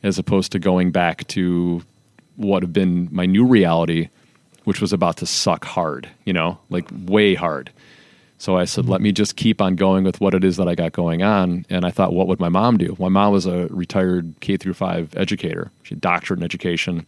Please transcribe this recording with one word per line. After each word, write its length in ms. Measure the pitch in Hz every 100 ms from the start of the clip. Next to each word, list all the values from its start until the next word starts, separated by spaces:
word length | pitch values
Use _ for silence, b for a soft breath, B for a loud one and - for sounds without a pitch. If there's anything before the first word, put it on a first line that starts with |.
as 160 | 101 95
opposed 340 | 90 98 92
to 60 | 98
going 320 | 92 92 90
back 340 | 87 87 80 -
to 540 | - 90 87 87 85 - _ _ _ _ -
what 260 | 104 98
had 100 | 90
been 340 | 85 95 87 87
my 160 | 87 90
new 180 | 95
reality, 640 | 123 120 90 82 82 82 82 b b b _ _
which 160 | - 95
was 140 | 104
about 240 | 98 87 82
to 80 | 87
suck 380 | - - 87 -
hard, 420 | - 82 67 - -
you 80 | -
know, 260 | 90 82 - _
like, 180 | 90 85 - 90
way 280 | 104 104
hard. 360 | 92 85 73 64 _ b b b b b b
So 180 | - 92
I 80 |
said, 240 | 90 - 85
"Let 140 | 95
me 100 | 104
just 240 | 95 104 -
keep 240 | 113 110
on 160 | 98 92
going 280 | 95 95
with 140 | 95 -
what 140 | 98
it 100 | 95
is 140 | 92 85
that 100 | 90
I 80 |
got 180 | 87 82
going 300 | - 85 82
on." 440 | 98 104 92 87 85
And 160 | 92
I 60 | 90
thought, 240 | - 92
"What 140 | 87 92
would 120 | 92
my 80 | 87
mom 300 | 87 113 113
do?" 180 | 87 -
My 120 | 92
mom 220 | 95 104
was 100 | 101
a 220 | 92 90 87
retired 640 | - 87 101 92 92 85 76
K 160 | - 98
through 160 | 95
five 380 | 90 95 87 80 -
educator. 520 | 98 101 85 82 87 _
She 80 | -
had 60 | -
doctorate 380 | 92 87 - 90
in 40 |
education 600 | 85 87 90 85 - 85